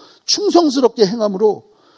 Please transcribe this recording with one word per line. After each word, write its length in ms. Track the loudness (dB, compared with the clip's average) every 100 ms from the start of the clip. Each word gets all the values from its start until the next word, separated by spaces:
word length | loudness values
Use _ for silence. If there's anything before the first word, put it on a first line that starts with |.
| -20 _ -6
충성스럽게 800 | -2 2 2 2 2 -2 0 -2
행함으로 680 | 0 -4 0 -2 -2 -10 _ _